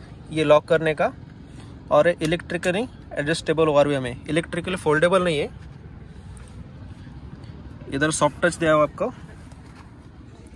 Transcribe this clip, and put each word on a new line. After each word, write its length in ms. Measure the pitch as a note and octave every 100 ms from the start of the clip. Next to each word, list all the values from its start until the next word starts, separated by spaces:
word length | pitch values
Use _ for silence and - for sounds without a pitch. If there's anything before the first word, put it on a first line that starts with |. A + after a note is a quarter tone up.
| - - -
ये 140 | D#3
lock 200 | D3 D3+ -
करने 260 | D#3+ D#3+
का, 180 | D3+ G#3 C4+ - - - - - - -
और 180 | C#3+ E3
electrically 760 | F3 D#3 E3+ - F3 F3+ F3+ B3 - -
adjustable 560 | - D3 E3 - D#3 D#3
ओआरवीएम 380 | C#3+ C#3+ C#3+ B2+
है, 100 | A#2+ -
Electrically 480 | D#3 E3 F3 E3+ F#3
foldable 480 | D#3 D3+ E3+ F#3
नहीं 140 | F3+ D3
है। 100 | G3 - - - - - - - - - - - - - - - - - - - - - - - -
इधर 200 | C3+ D3+
soft 300 | D#3 D3 -
touch 140 | F3 -
दिया 160 | D#3+
हुआ 100 | G3+
आपको, 300 | G3 - A3 - - - - - - - - - - - - - -